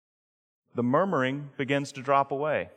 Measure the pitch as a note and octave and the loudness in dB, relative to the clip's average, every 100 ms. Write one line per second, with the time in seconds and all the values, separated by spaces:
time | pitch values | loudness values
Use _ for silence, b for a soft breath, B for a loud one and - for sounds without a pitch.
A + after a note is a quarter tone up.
0 | _ _ _ _ _ _ _ - A#2+ C#3+ | _ _ _ _ _ _ _ -4 2 2
1 | G3 D#3 B2+ C#3+ C#3+ - B2+ C#3+ C#3+ C#3 | 2 0 0 -2 -8 -6 0 0 -2 -6
2 | C3 C#3 C#3 C#3 D3+ A#2+ E2+ | 2 2 2 -2 -2 -2 -4